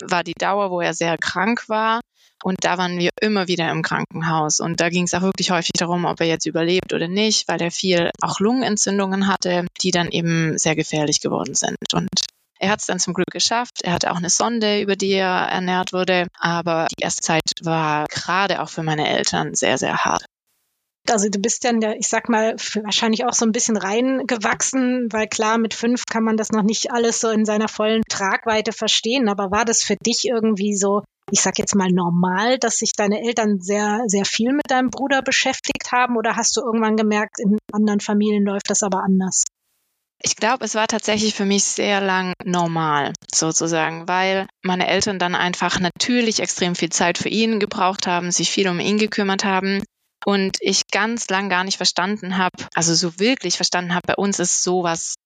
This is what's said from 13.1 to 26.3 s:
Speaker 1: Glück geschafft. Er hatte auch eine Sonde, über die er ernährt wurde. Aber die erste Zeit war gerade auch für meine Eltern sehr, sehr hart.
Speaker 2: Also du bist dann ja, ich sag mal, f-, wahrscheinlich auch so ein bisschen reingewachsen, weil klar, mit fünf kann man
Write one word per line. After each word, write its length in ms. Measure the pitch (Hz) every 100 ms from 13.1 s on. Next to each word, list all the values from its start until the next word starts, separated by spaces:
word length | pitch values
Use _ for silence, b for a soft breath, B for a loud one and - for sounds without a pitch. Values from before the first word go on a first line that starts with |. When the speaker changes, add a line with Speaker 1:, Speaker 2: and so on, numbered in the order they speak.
| 180
Speaker 1:
Glück 160 | 180
geschafft. 500 | - - 233 247 -
Er 120 | -
hatte 180 | 175 -
auch 60 | 175
eine 120 | 170
Sonde, 520 | - 208 233 214 208
über 140 | 202 196
die 180 | 196
er 140 | 190 190
ernährt 640 | 180 - 185 185 185 185
wurde. 360 | 185 180 180 175 -
Aber 480 | 170 170 175 165 165 -
die 20 |
erste 220 | 170 -
Zeit 180 | - 160 - -
war 420 | 170 165 156 151 151
gerade 520 | - - 180 196 170
auch 80 | 151
für 140 | -
meine 260 | 160 151 151
Eltern 460 | - - 170 156 -
sehr, 240 | - 127
sehr 260 | - 76 -
hart. 180 | 85 - _ _ _ _ _ _ _ -
Speaker 2:
Also 200 | 226 208
du 100 | 202
bist 240 | 220 -
dann 180 | 247 233
ja, 120 | 220
ich 160 | 214 -
sag 180 | 226 220
mal, 280 | 220 220 226
f-, 240 | - 208
wahrscheinlich 400 | 208 196 226 220
auch 80 | 247
so 140 | - 226
ein 80 |
bisschen 240 | 214 - 208
reingewachsen, 1300 | 185 220 262 262 269 240 196 - - 269 247 254 240
weil 180 | 220 214
klar, 300 | - 214 233
mit 160 | 226
fünf 300 | - 233 247 -
kann 180 | 226
man 120 | 220